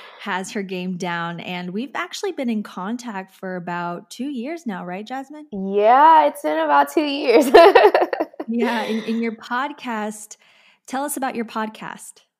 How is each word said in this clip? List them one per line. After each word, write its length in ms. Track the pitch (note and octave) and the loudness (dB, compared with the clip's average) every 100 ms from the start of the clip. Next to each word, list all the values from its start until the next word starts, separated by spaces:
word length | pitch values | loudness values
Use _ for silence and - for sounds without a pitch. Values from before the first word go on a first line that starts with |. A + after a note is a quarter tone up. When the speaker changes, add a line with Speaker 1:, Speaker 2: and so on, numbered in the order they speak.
| - - | -20 -14
Speaker 1:
has 300 | G3+ F#3 F#3+ | -6 -6 -6
her 100 | G#3+ | -8
game 340 | F#3+ F#3 F#3 F3+ | -6 -6 -6 -6
down. 440 | F3+ E3+ E3+ E3+ | -6 -4 -6 -8
And 300 | - F3+ F3+ | -10 -8 -8
we've 220 | G3 C#4+ | -8 -8
actually 380 | - F4+ - G4+ | -8 -10 -8 -8
been 180 | D#4+ A#3+ | -4 -4
in 140 | G#3+ | -4
contact 720 | G3+ G3 F#3+ A#3+ A#3+ G3 F#3+ _ | -6 -8 -8 -8 -8 -10 -12 _
for 200 | F#3+ F#3 | -10 -8
about 540 | F3 F3 F3 F3 - | -6 -6 -6 -8 -14
two 200 | - C#4 | -12 -10
years 360 | C4 B3+ E4+ A#3 | -8 -8 -8 -8
now, 180 | F3+ | -8
right, 220 | F3+ F#3 G#3+ | -8 -10 -10
Jasmine? 400 | C4 C4+ D4+ D4+ | -12 -12 -18 -14
Speaker 2:
Yeah, 760 | G3 G3 G3+ G#3+ C4 D#4 D#4+ D4 | -8 -4 2 6 8 8 6 4
it's 160 | C#4+ | 0
been 160 | D4+ D#4 | -4 -2
about 340 | D#4 C#4+ C#4 | 2 2 2
two 120 | E4 | 0
years. 480 | D4 C#4+ C#4+ A3+ C4 | -2 -2 4 4 8
<laughs> 60 | E4+ E4+ F#4 F#4+ - F4+ - D#4 - B3+ | 10 10 8 6 4 0 -2 -6 -8 -6
Speaker 1:
Yeah, 340 | A#3 A#3 A#3 | -2 0 -2
in, 200 | G#3 A3 | -2 -4
in 180 | G#3+ A3+ | -2 -2
your 140 | A#3 A3 | -4 -6
podcast, 1000 | - B3 D4 D4 B3+ A3 G#3+ G#3+ - - _ _ _ _ - | -6 -4 -4 -8 -8 -6 -6 -10 -16 -20 _ _ _ _ -10
tell 180 | C4 | -6
us 140 | C#4+ C#4+ | -6 -4
about 180 | C4 A#3+ | -6 -4
your 100 | A3+ | -6
podcast. 760 | A3+ A3 G#3+ - - - _ _ | -6 -8 -8 -14 -14 -18 _ _